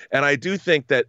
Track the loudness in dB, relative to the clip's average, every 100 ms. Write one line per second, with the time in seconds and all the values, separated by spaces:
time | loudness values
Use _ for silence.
0 | -6 -2 0 0 -2 -6 0 0 2 0